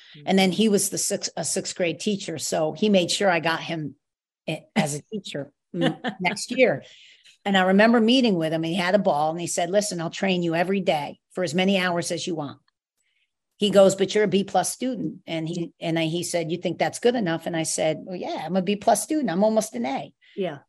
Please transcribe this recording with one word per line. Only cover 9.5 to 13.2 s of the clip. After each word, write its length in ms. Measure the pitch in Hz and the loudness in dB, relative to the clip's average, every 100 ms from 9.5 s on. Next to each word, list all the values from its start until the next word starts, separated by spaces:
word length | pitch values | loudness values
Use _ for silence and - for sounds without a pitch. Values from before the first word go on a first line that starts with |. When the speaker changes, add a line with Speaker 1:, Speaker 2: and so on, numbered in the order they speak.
| - 170 | -4 0
Speaker 2:
"Listen, 320 | 202 202 175 | 0 0 -4
I'll 80 | 165 | -6
train 320 | - 196 180 | -2 0 0
you 140 | 170 165 | 0 0
every 260 | 180 196 | 0 0
day 380 | 185 156 143 - _ | 0 -2 -4 -12 _
for 100 | - | -6
as 100 | 175 | -2
many 240 | 165 190 190 | 0 2 2
hours 340 | 180 175 165 | 0 -2 -4
as 140 | 165 180 | -6 -6
you 80 | |
want." 240 | 156 139 123 _ _ _ _ _ _ | -6 -8 -12 _ _ _ _ _ _